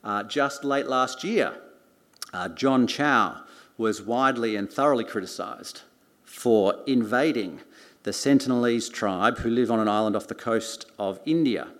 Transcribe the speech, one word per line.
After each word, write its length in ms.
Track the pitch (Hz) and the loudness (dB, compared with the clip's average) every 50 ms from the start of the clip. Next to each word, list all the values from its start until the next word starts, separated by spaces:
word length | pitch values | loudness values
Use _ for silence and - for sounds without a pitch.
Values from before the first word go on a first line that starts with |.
| - | -6
Uh, 180 | 107 104 104 | -4 -4 -4
just 400 | 101 107 - 143 139 139 139 - - | -4 -4 -2 0 0 0 -2 -4 -4
late 220 | 139 139 139 135 | -2 -2 0 0
last 380 | 135 131 127 127 123 - - - | 0 0 0 0 0 -2 -8 -6
year, 300 | 180 233 208 120 - - - - - - _ _ _ _ _ _ _ _ _ - - - | -2 0 0 0 0 -4 -10 -18 -20 -20 _ _ _ _ _ _ _ _ _ -18 -12 -8
uh, 160 | 92 90 95 | -8 -6 -6
John 360 | 82 - 131 135 135 127 123 | -6 -2 0 2 4 4 2
Chow 560 | 113 - - 143 147 135 117 104 82 - - - - - - - _ _ - | 2 0 0 0 2 4 4 2 0 -2 -10 -18 -20 -20 -20 -20 _ _ -2
was 240 | 113 110 104 - | -2 -2 -2 -2
widely 520 | 92 101 117 123 131 131 127 120 117 113 107 | -4 -4 -2 2 2 2 2 0 -2 -2 -2
and 160 | 104 101 101 | -2 -4 -4
thoroughly 320 | - - 139 147 139 120 | -2 0 2 2 2 2
criticised 760 | 110 - - 110 92 90 - - 90 101 - - - - - - - _ _ _ _ _ _ _ _ | -2 -4 -6 -8 -8 -8 -10 -10 -10 -10 -10 -14 -14 -16 -16 -18 -20 _ _ _ _ _ _ _ _
for 520 | - - - - 123 117 107 98 98 104 - - | -20 -18 -2 2 4 6 6 6 4 2 0 -2
invading 760 | - 131 123 113 104 117 123 147 160 139 117 101 90 76 - - _ - - - - _ _ | 0 2 2 2 2 0 2 2 2 0 -2 -4 -4 -8 -12 -18 _ -20 -20 -20 -20 _ _
the 80 | _ 107 | _ -8
Sentinelese 840 | 98 - - 139 139 135 135 131 127 123 120 120 117 117 110 - | -6 -2 2 4 4 4 4 4 2 2 2 2 2 0 -2 -4
tribe 460 | - - - 101 95 90 101 113 123 - | -6 -4 -2 -2 0 2 2 2 0 0
who 100 | - 113 | -2 0
live 220 | 117 120 123 107 | 2 2 2 2
on 100 | 117 110 | 2 2
an 80 | 110 107 | 2 2
island 260 | 104 107 110 107 101 | 2 2 2 2 0
off 140 | 107 - - | -2 -4 -6
the 60 | 113 | -12
coast 520 | - - 117 113 110 110 - - - - - _ - | -8 -4 -2 -2 0 -2 -4 -12 -14 -16 -20 _ -6
of 200 | 104 98 92 - - | -4 -4 -4 -6 -2
India. 440 | 151 160 170 160 135 107 80 - - - | 0 0 2 2 2 0 -2 -4 -10 -16